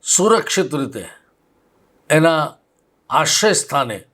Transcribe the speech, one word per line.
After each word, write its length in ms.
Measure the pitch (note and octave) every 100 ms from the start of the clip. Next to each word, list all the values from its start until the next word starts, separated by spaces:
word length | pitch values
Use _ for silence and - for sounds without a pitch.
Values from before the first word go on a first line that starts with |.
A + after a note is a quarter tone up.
સુરક્ષિત 720 | - - G3 A3+ A3 - D#3
રીતે 300 | C#3+ C3 A2 F2+ - _ _ _ _ _ _ _ _ _
એના 440 | D3+ E3 D#3+ D3 - _ _ _ _ _
આશ્રય 420 | C3+ D3 - G#3+
સ્થાને 520 | F3+ - C#3+ B2+ G2+ -